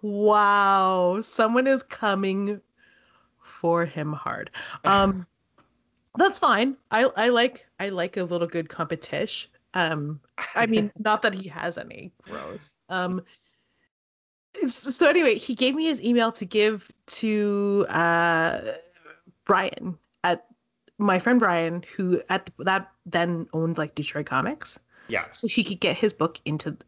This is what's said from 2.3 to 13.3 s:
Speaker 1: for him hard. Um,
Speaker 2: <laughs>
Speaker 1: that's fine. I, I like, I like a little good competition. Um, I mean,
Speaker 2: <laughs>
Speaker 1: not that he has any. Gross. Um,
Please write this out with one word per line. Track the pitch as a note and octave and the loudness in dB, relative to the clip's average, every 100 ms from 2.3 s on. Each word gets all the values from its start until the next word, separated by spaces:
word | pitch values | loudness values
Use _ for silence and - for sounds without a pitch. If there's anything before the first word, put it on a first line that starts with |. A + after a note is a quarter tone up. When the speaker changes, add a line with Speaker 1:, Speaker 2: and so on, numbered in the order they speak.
| F#3+ G3+ G3+ _ _ _ _ _ _ _ _ | -2 -4 -6 _ _ _ _ _ _ _ _
Speaker 1:
for | - - E3+ E3+ E3+ | -20 -4 0 2 0
him | E3 D3+ | -4 -6
hard. | D3+ - G#2 G#2+ - - - | -6 -6 -8 -10 -14 -14 -4
Um, | - G3 G3 F#3+ F3 _ _ _ _ | 2 4 4 0 -8 _ _ _ _
Speaker 2:
<laughs> | _ _ _ _ - | _ _ _ _ 2
Speaker 1:
that's | F#4+ G4 | 2 2
fine. | D4+ G#3 B3+ C4+ _ | 2 2 2 -2 _
I, | G#3+ B3+ - | 2 2 2
I | A#3 | 2
like, | A#3+ B3 B3+ _ _ | 4 2 -2 _ _
I | G3 | -6
like | F#3 F3 G3 | -4 -4 -4
a | |
little | F3+ F3 E3+ | -4 -2 -2
good | E3+ D#3+ | -4 -6
competition. | - D#3 D#3+ - D3 - - - _ _ | -8 -6 -6 -6 -6 -4 -6 -12 _ _
Um, | F#3 E3 D#3 D3 D3+ _ - - - | -2 -2 -2 -6 -10 _ -14 -6 -2
I | A3+ | 2
mean, | A3 G#3 - | 2 0 -2
Speaker 2:
<laughs> | |
Speaker 1:
not | G#3+ G#3+ | -2 0
that | A3 | 0
he | F#3+ F#3+ | -2 -10
has | D3 E3+ E3+ | -8 -8 -8
any. | - - F3 _ | -14 -16 -20 _
Gross. | - C#2 D2 F#2+ - _ _ | -16 -12 -12 -14 -18 _ _
Um, | F#3 F3+ F#3 F3+ | -6 -4 -6 -10